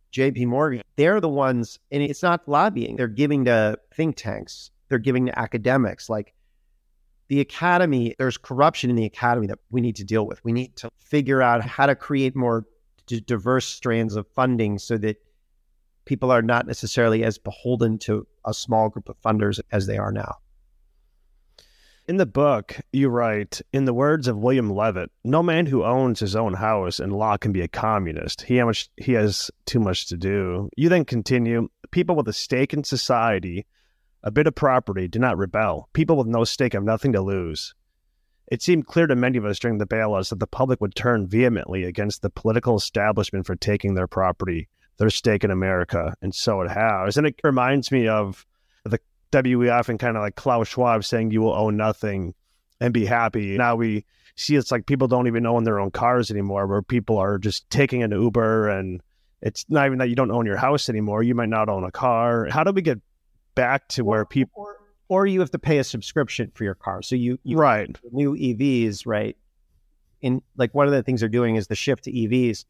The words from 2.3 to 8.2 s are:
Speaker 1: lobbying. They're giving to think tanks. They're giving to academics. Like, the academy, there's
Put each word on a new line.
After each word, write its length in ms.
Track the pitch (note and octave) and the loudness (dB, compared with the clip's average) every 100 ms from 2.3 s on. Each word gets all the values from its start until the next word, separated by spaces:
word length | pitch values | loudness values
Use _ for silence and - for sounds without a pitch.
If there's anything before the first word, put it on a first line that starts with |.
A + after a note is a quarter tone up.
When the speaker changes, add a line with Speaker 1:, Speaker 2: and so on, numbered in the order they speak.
| E3+ - | 0 0
Speaker 1:
lobbying. 480 | D3 G#3 F#3+ A#2 A2+ | 2 2 0 -4 -4
They're 120 | A#2+ | -4
giving 380 | G#2+ D3 C#3+ B2 | 0 0 2 4
to 320 | A2+ G#2+ G#2+ _ | 4 2 -2 _
think 220 | - D#3+ - | -4 -2 -4
tanks. 560 | G#2+ G#2 - - - _ - | -8 -8 -10 -18 -20 _ -4
They're 120 | B2+ | -2
giving 260 | A2 B2+ B2+ | 2 0 0
to 100 | - | -2
academics. 720 | A2+ A#2 A2+ C3+ A2 - - | -4 -2 2 2 0 -4 -6
Like, 240 | G#2+ G#2 _ _ _ _ _ _ _ _ _ - | -6 -6 _ _ _ _ _ _ _ _ _ -2
the 120 | C#3 | 0
academy, 760 | C3+ - F3 F3+ F3 C3 A#2 | 0 -2 2 4 4 2 0
there's 200 | - | -2